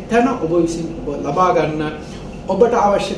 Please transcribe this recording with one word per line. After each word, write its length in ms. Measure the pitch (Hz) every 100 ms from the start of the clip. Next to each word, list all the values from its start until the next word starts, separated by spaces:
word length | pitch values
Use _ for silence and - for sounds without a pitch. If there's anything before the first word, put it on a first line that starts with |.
| -
තැන 180 | 226 262 - 160
ඔබ 60 | 170
විසින් 240 | 165 170 156 -
ඔබ 80 | 143 143 139
ලබා 280 | 185 175 170
ගන්න. 280 | 151 156 151 156 - - - - -
ඔබට 220 | 190 233 226 202
අවශ්‍ය 280 | 196 -